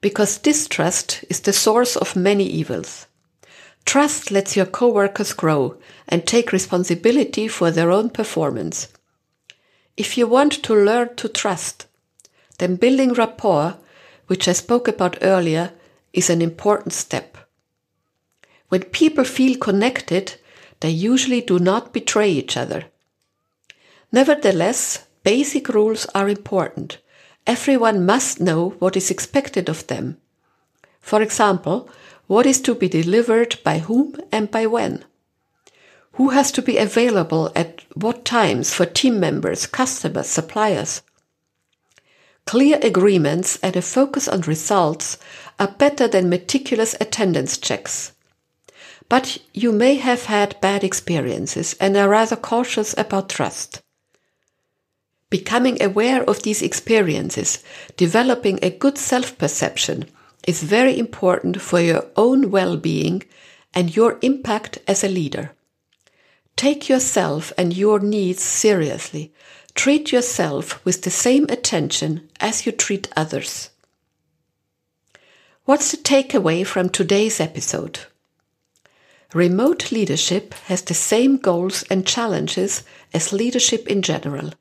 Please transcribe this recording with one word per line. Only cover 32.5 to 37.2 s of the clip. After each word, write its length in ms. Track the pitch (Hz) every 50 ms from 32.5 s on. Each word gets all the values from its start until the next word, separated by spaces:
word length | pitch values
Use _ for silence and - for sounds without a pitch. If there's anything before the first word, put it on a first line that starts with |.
| 269 269
to 140 | - - 240
be 140 | 233 - 180
delivered 720 | 170 160 165 170 185 226 233 233 220 220 233 233 - - _
by 140 | - 156 160
whom 360 | 160 170 220 247 285 302 - 277 349 -
and 200 | - 220 214 208
by 160 | - 226 226
when? 380 | 220 220 233 214 185 - - - _ _ _ _ _ _ _ _ _ _ _ _ _ _ _ _ _ _ _ _ _ _
Who 180 | - 254 269
has 220 | 254 277 277 277 -
to 100 | - -
be 140 | - 233
available 720 | - 220 208 - 233 233 247 233 202